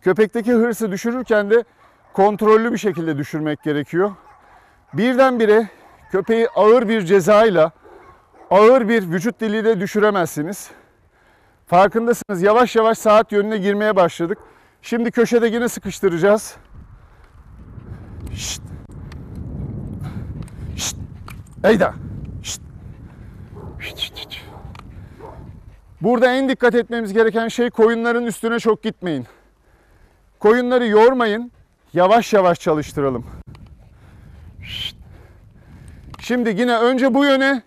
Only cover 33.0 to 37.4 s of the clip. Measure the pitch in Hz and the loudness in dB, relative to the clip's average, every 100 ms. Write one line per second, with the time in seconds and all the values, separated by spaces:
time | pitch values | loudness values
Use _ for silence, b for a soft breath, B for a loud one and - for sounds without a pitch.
33 | 139 123 - - - - - - - b | -4 -4 -10 -18 -20 -20 -20 -20 -20 b
34 | b b b b b b - - - - | b b b b b b -16 -12 -12 -14
35 | b b b b b b b b b b | b b b b b b b b b b
36 | b - - 247 233 190 247 233 240 262 | b -18 -6 -2 -2 -2 0 2 0 2
37 | 262 240 285 269 | 2 2 2 2